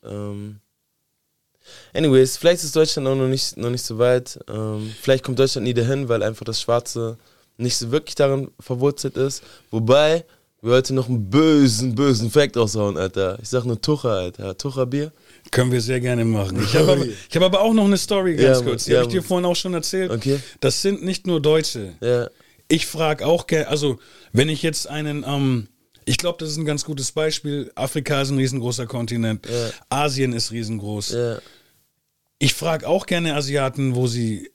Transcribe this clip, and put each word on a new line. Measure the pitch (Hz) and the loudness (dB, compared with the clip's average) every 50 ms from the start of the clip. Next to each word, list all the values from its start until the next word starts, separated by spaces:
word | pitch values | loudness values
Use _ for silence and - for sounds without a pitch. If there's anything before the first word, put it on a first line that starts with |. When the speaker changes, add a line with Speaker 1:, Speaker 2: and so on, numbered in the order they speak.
| _ | _
Speaker 1:
Ähm, | 110 104 104 104 104 104 101 101 104 104 104 _ _ _ _ _ _ _ _ _ _ _ _ _ _ _ _ _ _ _ _ _ - - - - _ _ | -12 -12 -10 -10 -10 -10 -10 -12 -14 -16 -18 _ _ _ _ _ _ _ _ _ _ _ _ _ _ _ _ _ _ _ _ _ -20 -20 -20 -20 _ _
anyways, | - 160 151 131 131 131 127 - - | 0 2 6 6 6 6 6 2 2
vielleicht | - 165 175 170 160 | 4 4 4 4 0
ist | 151 - | -2 2
Deutschland | 160 156 151 - 156 135 131 | 2 2 2 2 -2 0 0
auch | 135 | 0
noch | 135 131 131 | 2 2 0
nicht, | 131 131 - - - - | 0 0 -2 -4 -6 -6
noch | 110 120 | -4 -4
nicht | 120 123 - | -4 -4 -6
so | - 117 110 | -8 -2 0
weit. | 120 123 127 127 123 - - - - - | 2 4 4 2 0 -4 -16 -18 -14 -10
Ähm, | - 107 110 107 107 107 107 110 110 - | -8 -6 -6 -4 -6 -6 -8 -10 -12 -8
vielleicht | - - 135 131 - | 0 0 0 0 0
kommt | - 131 120 | -4 0 2
Deutschland | 135 135 - 135 104 | 2 2 2 -2 -2
nie | 127 123 | -2 0
dahin, | 120 117 117 135 139 139 120 | 0 0 0 0 -2 0 -2
weil | 117 113 101 | 0 0 0
einfach | 107 110 - - | -2 -4 -6 -8
das | - 113 - | -6 -6 -6
Schwarze | - - 117 120 120 - - 117 117 113 113 113 _ _ _ _ _ _ _ _ | -2 0 0 0 0 -4 -8 -6 -6 -6 -8 -10 _ _ _ _ _ _ _ _
nicht | 117 123 120 - | -4 -2 -2 -2
so | 123 117 | -4 -2
wirklich | 120 156 151 - - | -2 -2 -2 -4 0
darin | - 147 139 135 135 135 - _ _ | 0 2 2 2 0 -4 -8 _ _
verwurzelt | - - 127 123 131 143 139 - - 135 - - | -8 -8 -4 0 2 0 0 0 -6 -6 -2 -2
ist. | 131 139 135 - - - - - _ _ | -2 -2 -2 -6 -14 -18 -20 -20 _ _
Wobei | - 113 113 110 127 143 151 151 160 170 165 _ _ _ _ _ _ _ | -4 -2 4 6 6 6 6 4 2 0 -2 _ _ _ _ _ _ _
wir | - 110 120 | 0 2 4
heute | 127 131 - 131 | 4 4 2 -2
noch | 131 127 113 | -2 0 0
einen | 127 117 104 95 | -2 -2 -2 2
bösen, | 98 139 160 160 156 147 139 131 110 107 123 131 117 | 4 4 6 6 6 6 6 6 4 2 -2 -2 0
bösen | 107 143 143 131 107 113 117 | 2 2 2 2 2 0 2
Fact | - 147 143 143 - | 4 4 4 4 2
raushauen, | 120 117 104 95 110 107 101 98 76 | 0 0 0 0 0 0 0 0 -2
Alter. | 92 95 - 95 98 92 95 110 | -2 -2 0 0 -2 -2 -2 -6
Ich | 110 107 | -8 -4
sag | - 127 117 | -2 -2 -2
nur | 123 117 110 | -2 -4 -4
Tucher, | - - 151 143 - 127 | -2 -2 -2 -2 0 -2
Alter. | 107 95 92 90 - - 98 98 95 _ | -2 0 -2 -4 -8 -8 -10 -10 -10 _
Tucher | - 143 127 135 131 | -8 -8 -2 -2 -2
Bier. | 123 127 143 147 156 _ _ _ _ - _ _ - | -2 -2 -4 -4 -6 _ _ _ _ -20 _ _ -2
Speaker 2:
Können | - 127 127 127 | 0 2 2 2
wir | 127 123 | 2 0
sehr | 110 117 131 127 | 0 0 -2 -2
gerne | 123 127 123 117 113 | 0 0 0 0 2
machen. | 113 110 107 98 92 95 95 104 | 2 2 0 0 -2 -2 -2 -2
Ich | 107 113 | 2 2
hab | 151 156 143 | 4 4 6
aber, | 143 139 135 123 104 - | 4 2 2 -4 -6 -12
Speaker 1:
<laughs> | - - | -14 -4
Speaker 2:
ich | - | 0
hab | 165 180 | 2 2
aber | 185 180 190 | 4 4 4
auch | 202 226 226 | 2 4 4
noch | 220 202 | 4 4
eine | 202 202 185 | 4 4 2
Story, | - - 214 196 185 185 165 | 0 0 0 0 0 0 2
ganz | 147 127 | 4 6
Speaker 1:
Ja, | 131 131 | 6 6
Mann. | 127 123 | 4 2
Speaker 2:
kurz. | 120 123 113 - | 0 -2 -2 0
Die | 143 147 | 2 4
Speaker 1:
Ja, | 127 | 4
Speaker 2:
hab | 123 120 | 4 2
ich | |
dir | 117 185 | 0 -2
Speaker 1:
Mann. | 165 - | 0 0
Speaker 2:
vorhin | 185 180 180 | 0 0 2
auch | 180 170 | 2 0
schon | - - 190 180 | 0 -2 -4 -4
erzählt. | 180 156 - - 190 190 175 | -4 -4 -4 -2 -2 -2 -2
Speaker 1:
Okay. | - 113 107 131 139 143 127 - - - | -4 -2 0 0 0 0 -2 -10 -10 0
Speaker 2:
Das | - 135 123 - | 0 0 0 2
sind | - 196 202 - - | 0 0 0 0 -2
nicht | 185 190 - - 185 | -4 -4 -4 -2 -2
nur | 175 156 | -2 2
Deutsche. | 139 151 156 160 151 - - 120 104 92 85 - | 4 4 4 4 2 0 -6 -6 -10 -10 -10 -4
Speaker 1:
Ja. | - 120 123 120 120 - _ _ _ _ _ _ _ _ | 0 0 0 0 0 -4 _ _ _ _ _ _ _ _
Speaker 2:
Ich | 151 160 - - | 0 2 2 -4
frag | - 156 160 156 151 143 92 | -4 -2 0 0 0 0 2
auch | 139 165 170 - | 2 2 2 2
ger-, | - 165 156 151 - | 0 -2 -2 0 0
also | 143 151 143 143 123 - - - - - - _ | -2 0 0 -2 -2 -4 -8 -20 -20 -20 -20 _
wenn | - 113 139 156 | 2 2 2 2
ich | 156 135 - | 0 -2 -2
jetzt | 165 151 - - - | -2 -2 -2 -6 -6
einen, | 143 151 151 151 147 147 - - | -8 -6 -6 -4 -4 -6 -4 -4
ähm, | 143 143 139 135 127 120 104 - _ _ _ _ _ _ _ | 0 2 2 2 2 0 -2 -6 _ _ _ _ _ _ _
ich | - - - | -4 -2 -2
glaub, | - 175 170 - | -2 -4 -4 -6
das | 165 156 | -8 -8
ist | 147 156 | -6 -4
ein | 160 | -4
ganz | 147 147 147 - | -2 -4 -4 -4
gutes | - 156 135 131 - | -8 -8 -6 -6 -6
Beispiel. | - 156 156 156 151 - - 151 143 147 127 - - | -4 -2 -2 -2 -2 -4 -6 -6 -6 -6 -6 -8 -6
Afrika | - 185 - - 160 135 - 151 139 | -6 -6 -4 -4 -6 -4 -2 -2 -2
ist | 139 135 | 0 0
ein | 143 135 | 0 0
riesengroßer | 131 131 127 135 117 123 120 117 123 113 | 0 0 -2 -2 -4 -4 -4 -4 -6 -6
Kontinent. | - 123 120 110 120 117 113 113 110 107 - - | -6 -6 -6 -4 -2 -2 -2 -2 -2 -4 -6 -6
Speaker 1:
Ja. | 117 120 117 113 - - - _ | -4 -4 -4 -4 -8 -12 -8 _
Speaker 2:
Asien | 127 135 147 151 135 135 135 127 120 | -2 0 0 -2 0 0 0 0 0
ist | 117 117 - | -2 -4 -4
riesengroß. | 110 117 113 107 113 107 101 101 107 104 98 - | -4 -6 -6 -6 -6 -6 -6 -6 -6 -6 -6 -4
Speaker 1:
Ja. | - 117 120 120 113 - - - - _ _ _ _ _ _ _ _ _ _ _ _ _ _ _ _ _ | -4 -2 -2 -2 -4 -6 -10 -18 -20 _ _ _ _ _ _ _ _ _ _ _ _ _ _ _ _ _
Speaker 2:
Ich | 139 135 - | 0 0 0
frag | - 156 165 160 156 - | 0 -2 -2 -2 -2 0
auch | - 160 190 - | 0 0 0 0
gerne | - 185 170 170 165 147 | 0 -2 0 0 0 -2
Asiaten, | 147 143 135 139 147 135 131 - 139 139 131 123 | -2 -4 -2 -2 0 0 -2 -2 -2 -2 0 0
wo | 123 127 123 | 2 0 0
sie | 117 123 117 110 110 98 92 - _ | 0 0 -2 -2 -2 -4 -8 -14 _